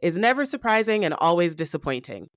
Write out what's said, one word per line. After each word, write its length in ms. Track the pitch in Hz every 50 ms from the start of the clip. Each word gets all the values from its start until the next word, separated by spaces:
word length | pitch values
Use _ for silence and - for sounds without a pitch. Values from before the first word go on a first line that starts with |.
is 180 | - 175 160 180
never 260 | 220 240 254 269 285
surprising 600 | 262 - 262 - 233 220 220 214 220 214 214 202
and 100 | 156 156
always 400 | - - 165 170 175 175 165 156
disappointing. 720 | 156 165 156 - 147 - 143 131 123 - - 107 95 - - _